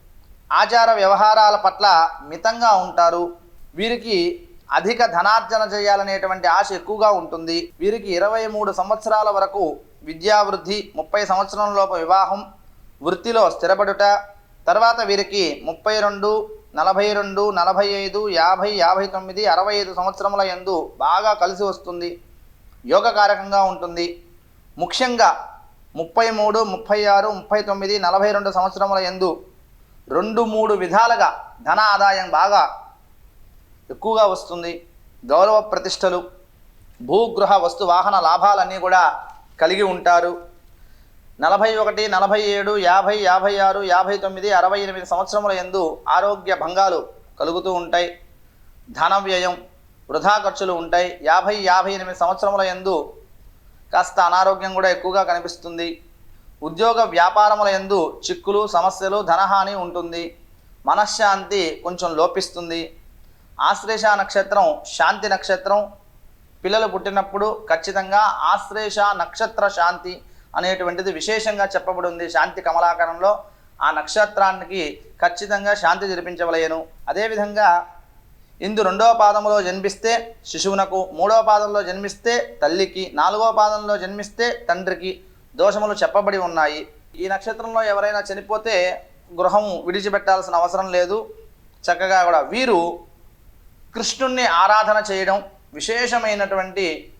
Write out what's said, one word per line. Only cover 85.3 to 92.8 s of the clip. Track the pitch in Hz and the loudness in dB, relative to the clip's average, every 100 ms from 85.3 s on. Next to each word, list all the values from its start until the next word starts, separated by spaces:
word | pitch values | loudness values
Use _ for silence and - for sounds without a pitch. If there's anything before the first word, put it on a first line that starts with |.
| _ _ - | _ _ 0
దోషములు | 190 202 214 | 0 2 -2
చెప్పబడి | 202 - 208 202 196 | -2 0 2 0 -2
ఉన్నాయి. | 175 165 151 151 - - - - | -2 0 0 -2 -12 -20 -20 -10
ఈ | 185 | -6
నక్షత్రంలో | 190 226 220 226 226 | -6 -6 -10 -4 -2
ఎవరైనా | 220 202 208 208 196 | 0 0 -2 -4 -6
చనిపోతే | 196 196 214 220 196 180 - - - - 170 | -10 -6 -6 -2 0 0 -4 -12 -20 -10 -2
గృహం | 180 208 208 170 160 | 2 2 0 -4 -4
విడిచిపెట్టాల్సిన | 190 202 202 190 190 185 | -4 -2 -2 2 0 0
అవసరం | 175 175 185 190 | 0 0 -2 -2
లేదు. | 180 180 214 220 - - _ _ _ - | 0 0 -2 -6 -16 -20 _ _ _ -4
చక్కగా | 170 185 190 | -2 2 2
కూడా | 175 160 | 4 2
వీరు | 139 220 262 185 | 0 -2 2 2